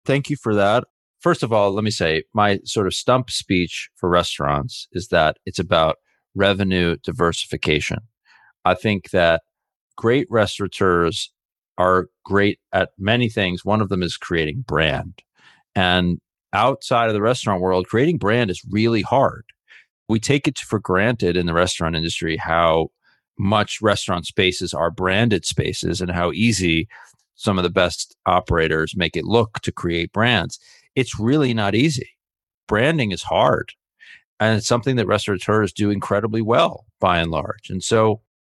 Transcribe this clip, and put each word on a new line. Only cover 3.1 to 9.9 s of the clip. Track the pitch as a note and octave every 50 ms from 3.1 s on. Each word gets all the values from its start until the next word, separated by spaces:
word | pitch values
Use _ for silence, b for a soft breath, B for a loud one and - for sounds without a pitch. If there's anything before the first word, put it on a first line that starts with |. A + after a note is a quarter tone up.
| B2 B2+ B2 -
speech | - - - - G2 F2+ F2 E2+ - - - - _
for | _ - F2
restaurants | F2 F2 E2+ - - - C#2 C#2+ D2 C#2+ C2+ A#2+ - - - -
is | _ F2 D#2+ -
that | - E2+ D#2+ D#2 D#2 - _
it's | G2 - -
about | F2+ D#2+ F#2 E2 D#2+ D#2 - - _ _ _ _ _ _ _
revenue | F#2 G2 G2 G2 F#2+ G2+ F#2+ F#2 F2+ F2 E2+ E2 - -
diversification. | - E2 - F2 E2+ A#2 - - - - - - - D2+ D2+ - - - - - _ _ _ b b b b b b b _ _
I | F2+ F#2
think | - - A2+ G2+ F#2+ - -
that | - F#2 E2+ E2+ E2 E2 - _ _ _ _ _ _ _ _ _